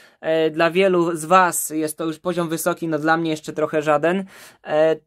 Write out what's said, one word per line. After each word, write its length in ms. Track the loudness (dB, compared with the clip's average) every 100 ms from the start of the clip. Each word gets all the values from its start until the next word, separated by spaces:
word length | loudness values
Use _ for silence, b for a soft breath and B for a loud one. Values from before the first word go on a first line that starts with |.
| b b
e, 280 | -2 0 0
dla 220 | 2 0
wielu 440 | 2 2 2 0 -2
z 100 | 2
was 440 | 4 4 0 -6
jest 280 | -4 -4 -4
to 80 | -8
już 140 | -6
poziom 300 | -6 -4 -4
wysoki, 380 | -4 -4 -4 -2
no 120 | -2
dla 180 | 0 0
mnie 140 | 0
jeszcze 220 | -4 -6
trochę 280 | -4 -2 0
żaden, 440 | 2 2 2 0 -4 B B B
e, 320 | -4 2 2 2